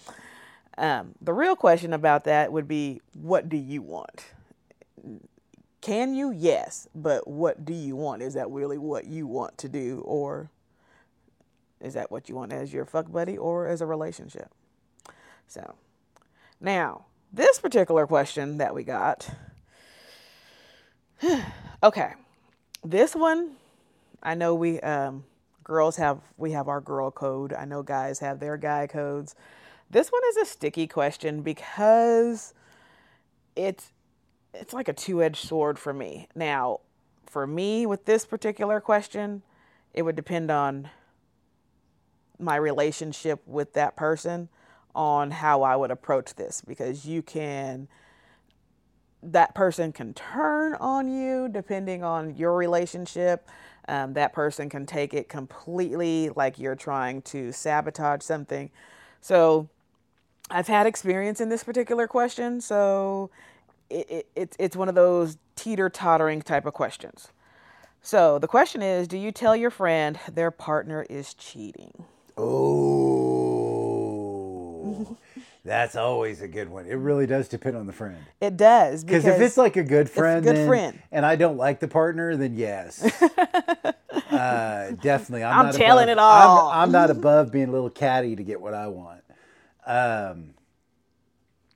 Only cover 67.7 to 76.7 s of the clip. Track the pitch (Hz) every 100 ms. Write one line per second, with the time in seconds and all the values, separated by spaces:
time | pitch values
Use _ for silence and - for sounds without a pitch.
67.7 | - - _ - 208 165 147 151 240 339
68.7 | 269 196 180 175 185 208 208 233 226 233
69.7 | 233 185 160 151 156 - 165 165 165 -
70.7 | 151 - 156 - 139 135 - - - 107
71.7 | - 50 50 165 _ _ - 113 131 139
72.7 | 143 69 139 135 131 64 64 64 62 58
73.7 | 58 - 113 110 104 101 98 95 92 87
74.7 | 82 202 202 214 233 _ - 247 _ -
75.7 | 113 120 120 117 123 110 104 101 85 95